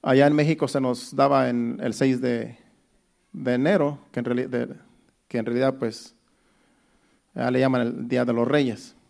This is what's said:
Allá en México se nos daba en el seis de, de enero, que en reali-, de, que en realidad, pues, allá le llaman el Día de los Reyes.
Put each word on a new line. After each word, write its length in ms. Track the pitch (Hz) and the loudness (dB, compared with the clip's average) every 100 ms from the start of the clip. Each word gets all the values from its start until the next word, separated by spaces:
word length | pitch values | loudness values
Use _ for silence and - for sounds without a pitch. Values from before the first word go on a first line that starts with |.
Allá 240 | - 131 143 | 4 6 6
en 80 | |
México 340 | 151 151 151 139 | 4 2 0 0
se 120 | 139 | 0
nos 360 | 131 120 - 143 | -2 -4 -6 0
daba 320 | 139 139 127 | 4 4 2
en 300 | 120 117 - | -2 -4 -4
el 140 | 131 | -6
seis 260 | - 135 127 | 0 2 2
de, 380 | 127 117 117 120 _ _ _ _ _ _ _ | 0 -2 -6 -14 _ _ _ _ _ _ _
de 220 | - 123 | -6 -2
enero, 460 | 123 147 196 143 143 - | 2 2 2 0 -4 -8
que 60 | - | -6
en 60 | 120 | -2
reali-, 200 | 123 127 | -2 -2
de, 260 | 123 120 - - _ _ _ _ | -4 -6 -10 -20 _ _ _ _
que 100 | 120 | -4
en 80 | 110 | -2
realidad, 300 | 120 135 135 | 0 0 0
pues, 360 | 117 107 - _ _ _ _ _ _ _ _ _ _ _ _ | -6 -6 -20 _ _ _ _ _ _ _ _ _ _ _ _
allá 160 | - 123 | -4 -2
le 80 | 127 | 2
llaman 200 | 135 127 | 2 2
el 280 | 117 131 120 | -2 -4 -4
Día 160 | 123 | -2
de 80 | 120 | 0
los 140 | 117 120 | 0 2
Reyes. 500 | 147 131 107 - _ _ | 2 0 -4 -14 _ _